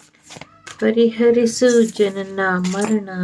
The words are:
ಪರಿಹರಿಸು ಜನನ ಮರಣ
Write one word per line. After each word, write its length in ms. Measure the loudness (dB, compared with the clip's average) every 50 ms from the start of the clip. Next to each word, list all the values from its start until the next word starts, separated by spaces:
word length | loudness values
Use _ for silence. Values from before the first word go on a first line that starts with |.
| _ _ _ _ _ -20 -20 -20 -20 -20 _ _ _ -20 -8 -4
ಪರಿಹರಿಸು 1040 | -2 0 2 2 2 2 2 2 2 4 4 4 2 0 0 2 2 4 4 4 2
ಜನನ 580 | 2 0 0 -2 -2 -2 -4 -10 -8 -6 -4 -2
ಮರಣ 640 | -2 -2 -2 -2 -2 -2 -2 -2 -2 -2 -2 -4 -4 -6 -4